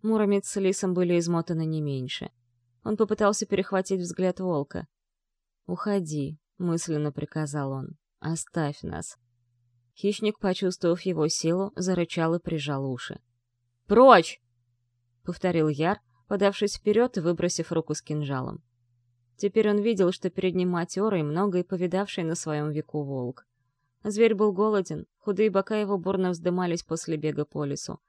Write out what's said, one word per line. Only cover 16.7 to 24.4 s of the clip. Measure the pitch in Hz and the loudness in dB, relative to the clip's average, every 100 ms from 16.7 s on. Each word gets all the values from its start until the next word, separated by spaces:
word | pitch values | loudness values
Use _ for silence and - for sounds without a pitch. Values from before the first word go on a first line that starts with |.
| - | -2
вперёд | - 208 247 226 | 2 4 4 2
и | |
выбросив | 165 170 175 - 160 | 0 0 0 -2 -2
руку | 165 156 | -2 -2
с | 151 | -6
кинжалом. | - 151 143 135 127 - _ _ _ _ _ _ _ _ | -4 -6 -4 -4 -6 -10 _ _ _ _ _ _ _ _
Теперь | 202 226 214 | -2 2 4
он | 208 | 4
видел, | 208 208 180 | 2 2 2
что | 190 185 | 2 -6
перед | - 185 | -2 -2
ним | 180 180 | 0 0
матёрый, | 175 170 - 214 196 | 0 -4 -2 0 0
многое | 151 156 208 180 | -2 0 0 0
повидавший | 180 185 180 185 202 - | -2 -4 -2 -2 -4 -4
на | 165 | -4
своём | 170 - 151 151 | -4 -4 -4 -4
веку | 151 151 151 | -4 -6 -8
волк. | 139 139 123 131 _ _ _ _ _ _ | -6 -6 -6 -10 _ _ _ _ _ _
Зверь | 208 208 226 | -8 2 2
был | 208 | 4